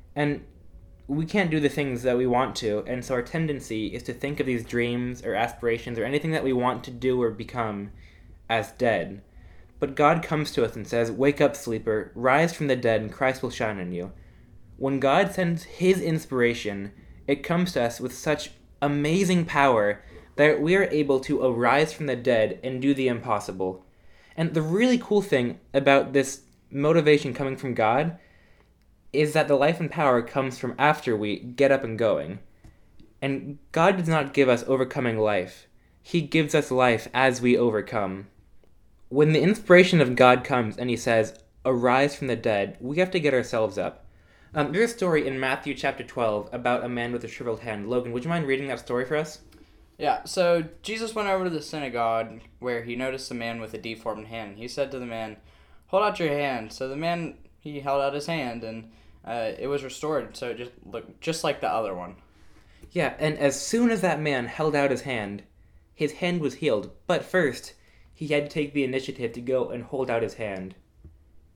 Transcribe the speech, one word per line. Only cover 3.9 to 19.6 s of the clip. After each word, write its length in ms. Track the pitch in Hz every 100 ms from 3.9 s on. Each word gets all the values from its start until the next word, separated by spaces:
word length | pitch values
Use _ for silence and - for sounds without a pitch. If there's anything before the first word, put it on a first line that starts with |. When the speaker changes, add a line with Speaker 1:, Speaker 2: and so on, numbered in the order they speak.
| 117
Speaker 1:
to 80 | -
think 260 | 120 139 147
of 80 | 131
these 180 | 120
dreams 600 | 113 120 120 120 123 123
or 100 | -
aspirations 640 | 101 117 - 120 117 - 113
or 60 |
anything 260 | 113 143 160
that 140 | 160
we 80 | 135
want 320 | 123 123 123
to 80 | 127
do 280 | 120 127 127
or 120 | 120
become 580 | 107 110 123 110 101 104 - - - - - -
as 220 | 113 104
dead. 500 | - 123 101 85 101 - - - - - -
But 160 | 139 135
God 260 | 147 165
comes 300 | - 151 151
to 120 | -
us 120 | 113 113
and 100 | 101
says, 240 | 120 117
"Wake 300 | 113 139 143
up, 160 | 143 -
sleeper, 560 | - 110 113 107 92
rise 400 | - 123 139 170
from 140 | 170 147
the 80 | 123
dead, 240 | 117 110
and 100 | 107
Christ 320 | - 131 131
will 80 | 120
shine 300 | - 113 101
on 100 | 90
you." 220 | 90 92 - - - - - - -
When 240 | 135 135
God 340 | 135 156 196
sends 300 | 196 175 170
his 360 | - - 185 185
inspiration, 920 | 170 160 - 127 120 117 104 101 98 - - - -
it 140 | 139
comes 300 | - 175 180
to 100 | 143
us 160 | 120 120
with 160 | 127
such 380 | - - 147 - - - -
amazing 640 | 143 143 147 170 185 180
power 560 | 165 151